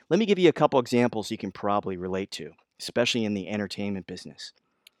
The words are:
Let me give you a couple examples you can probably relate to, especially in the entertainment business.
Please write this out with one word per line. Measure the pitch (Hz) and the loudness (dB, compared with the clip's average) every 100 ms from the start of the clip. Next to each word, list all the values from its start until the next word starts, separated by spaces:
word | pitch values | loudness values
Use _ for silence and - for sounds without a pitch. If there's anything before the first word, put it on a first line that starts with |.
| _ | _
Let | 190 | 0
me | 214 | 2
give | 185 | 6
you | 175 | 6
a | |
couple | - 151 139 | 6 4 4
examples | 123 120 123 110 98 | 2 2 2 0 -8
you | 110 | -8
can | 98 | -8
probably | - 101 101 98 92 | -4 -2 0 -2 -6
relate | 92 95 98 | -4 -4 -6
to, | - 76 82 _ _ | -10 -14 -18 _ _
especially | - - 120 120 107 | -4 0 0 0 -2
in | |
the | 101 87 | -4 -4
entertainment | 104 98 - 101 98 85 | -6 -6 -6 -6 -6 -8
business. | 90 73 - - _ _ _ _ _ | -14 -14 -18 -20 _ _ _ _ _